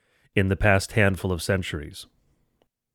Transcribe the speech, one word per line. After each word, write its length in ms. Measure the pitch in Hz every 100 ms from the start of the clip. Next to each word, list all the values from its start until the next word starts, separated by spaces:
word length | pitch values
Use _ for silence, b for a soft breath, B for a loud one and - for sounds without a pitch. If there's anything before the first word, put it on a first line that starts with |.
| _ _ _
in 140 | - 95
the 80 | 95
past 380 | 107 95 -
handful 380 | - 98 92 95
of 120 | 85
centuries. 640 | - 95 92 82 73 - - _ _ _ _ _ _ _ _